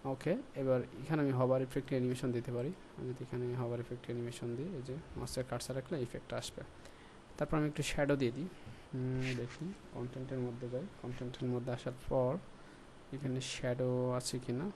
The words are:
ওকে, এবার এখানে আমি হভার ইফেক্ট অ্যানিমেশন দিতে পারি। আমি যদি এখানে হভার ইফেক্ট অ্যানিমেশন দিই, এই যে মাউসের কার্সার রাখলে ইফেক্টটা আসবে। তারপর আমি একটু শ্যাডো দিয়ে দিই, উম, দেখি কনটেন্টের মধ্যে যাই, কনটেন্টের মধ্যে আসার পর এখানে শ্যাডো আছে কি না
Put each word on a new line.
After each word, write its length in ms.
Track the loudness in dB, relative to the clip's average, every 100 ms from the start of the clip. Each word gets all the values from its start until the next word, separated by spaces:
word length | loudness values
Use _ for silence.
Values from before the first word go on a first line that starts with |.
ওকে, 340 | -2 0 2 2 0 0
এবার 260 | 6 6
এখানে 400 | 4 -6 0 4
আমি 100 | 6
হভার 300 | 6 6 6
ইফেক্ট 280 | 4 0 2
অ্যানিমেশন 420 | 4 4 4 2
দিতে 200 | 2 0
পারি। 220 | 0 0 -4 -10 -8
আমি 100 | -6
যদি 160 | -4
এখানে 320 | -4 -2 0 0
হভার 240 | 0 0
ইফেক্ট 260 | -2 -6 -4
অ্যানিমেশন 500 | -2 -2 -4 -4 -2
দিই, 200 | -2 -4
এই 60 |
যে 140 | -4 -6 -6 -8
মাউসের 260 | -4 -4 -2
কার্সার 260 | -2 -2 -4
রাখলে 260 | -2 -2
ইফেক্টটা 360 | -2 -4 -4 -4
আসবে। 240 | -4 -8 -12 -12 -16 -16 -18 -18 -16 -2
তারপর 200 | 2 4
আমি 100 | 4
একটু 160 | 2
শ্যাডো 320 | 0 2 4 6
দিয়ে 160 | 4
দিই, 120 | 2
উম, 800 | -4 -6 -12 -14 -6 -2 2 2 2 0
দেখি 360 | -4 -4 -6 -6 -10
কনটেন্টের 460 | -6 -6 -4 -4 -2
মধ্যে 300 | -2 -2 -4
যাই, 160 | -2 -4 -6
কনটেন্টের 480 | -6 -4 -4 -2 0
মধ্যে 220 | 0 0
আসার 220 | -2 -4 -6 0
পর 280 | 4 4 2 -4 -16 -16 -18 -18 -18 -10
এখানে 280 | -4 0 0
শ্যাডো 720 | -2 -2 0 2 4 4 4
আছে 280 | 2 0 -2
কি 120 | 0
না 140 | 0 0